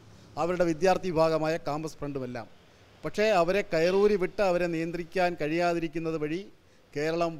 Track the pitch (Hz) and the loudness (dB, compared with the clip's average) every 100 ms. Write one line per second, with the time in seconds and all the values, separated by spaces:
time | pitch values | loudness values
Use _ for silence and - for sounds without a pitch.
0 | - - - - 165 180 175 156 185 180 | -20 -20 -14 -4 -2 2 0 2 2 2
1 | 190 160 160 160 156 165 160 147 160 - | 0 2 2 2 0 -2 -4 -6 -6 -8
2 | 143 139 127 123 107 - - - - - | -8 -6 -8 -10 -14 -20 -20 -20 -20 -12
3 | 156 175 220 196 170 190 202 160 170 196 | -8 0 2 4 4 2 0 2 2 4
4 | 208 208 175 - 202 175 175 165 165 170 | 4 4 0 0 2 2 0 -2 -4 -6
5 | 160 185 180 175 151 165 175 170 165 170 | -6 0 0 0 -2 0 0 0 -4 -4
6 | 160 160 151 165 208 - _ _ _ 143 | -4 -4 -4 -6 -8 -20 _ _ _ -4
7 | 151 165 170 | -2 0 -2